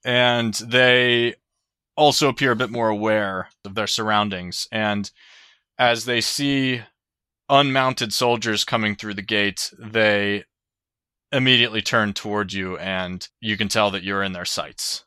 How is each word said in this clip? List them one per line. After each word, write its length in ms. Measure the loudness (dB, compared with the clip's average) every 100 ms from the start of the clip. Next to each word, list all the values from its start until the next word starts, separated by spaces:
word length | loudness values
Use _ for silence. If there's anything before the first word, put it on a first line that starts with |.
And 500 | 0 2 4 2 -2 -4
they 800 | 0 4 6 6 4 2 0 -4 _ _ _ _ _ 4
also 340 | 4 4 0
appear 220 | 2 0
a 40 | 0
bit 140 | -2
more 200 | 0 0
aware 600 | 0 2 0 0 -4 -8 _ -10
of 100 | -6
their 120 | -4
surroundings. 800 | -2 0 2 0 -4 -8 -10 -6
And 380 | -2 -2 -2 -6 _ -20 -20 -20 _ _ _
as 280 | 2 2 0
they 160 | -2
see 600 | -2 -2 0 0 0 -2 -8 _ _ _ _ _ _
unmounted 640 | 2 4 2 0 -2 -4
soldiers 500 | 0 0 0 0 -2
coming 320 | -2 -2 -2 -4
through 200 | -8 -10
the 60 |
gate, 500 | -4 -2 -2 -2 -10 -10
they 680 | -6 0 2 2 0 -4 -8 _ _ _ _ _ _ _ _
immediately 500 | 0 4 4 4 0
turn 320 | 0 0 0
toward 400 | -2 -4 -4 -4
you, 240 | -6 -6 -6
and 500 | -6 -6 -6 -8 -14 _
you 160 | -6 -4
can 100 | -2
tell 240 | 2 2
that 120 | 0
you're 200 | -4 -2
in 80 | -4
their 140 | -6 -8
sights. 580 | -6 -8 -8 -8 -8